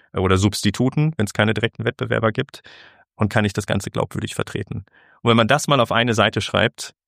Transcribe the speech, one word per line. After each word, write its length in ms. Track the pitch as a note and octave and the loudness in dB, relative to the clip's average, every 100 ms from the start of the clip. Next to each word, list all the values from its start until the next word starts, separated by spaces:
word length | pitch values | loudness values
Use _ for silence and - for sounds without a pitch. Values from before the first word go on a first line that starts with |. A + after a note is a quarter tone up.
| _ | _
Oder 260 | - F#2 F#2+ | -2 2 4
Substituten, 760 | G2+ - G#2 - C3 - D3+ D#3+ | 2 2 -2 0 0 2 0 0
wenn 100 | G#2 | -4
es 80 | |
keine 200 | - G#2+ | 0 0
direkten 320 | A2 A2+ - A2+ | 0 -4 -2 -2
Wettbewerber 480 | - A#2 A2+ A2 | -2 -4 0 0
gibt? 300 | A2 C3 - - - - _ _ - | -2 -6 -10 -20 -20 -20 _ _ -4
Und 140 | G#2 | -2
kann 160 | G#2 G#2 | 0 0
ich 80 | |
das 120 | - - | -2 -4
Ganze 260 | G2+ - | -4 -4
glaubwürdig 440 | - G#2 - - - | -4 -4 -6 -8 -6
vertreten? 480 | - - - - - _ _ _ | -6 -8 -8 -10 -14 _ _ _
Und 80 | A#2 | 2
wenn 80 | A#2 | 4
man 100 | A2 | 4
das 200 | C#3+ - | 2 2
mal 100 | C#3+ | 0
auf 140 | A#2 | 2
eine 200 | A2 A#2+ | 0 0
Seite 280 | A2 G#2+ A2 | 2 2 0
schreibt, 540 | - G2 A2 - - - | -2 0 0 -2 -16 -18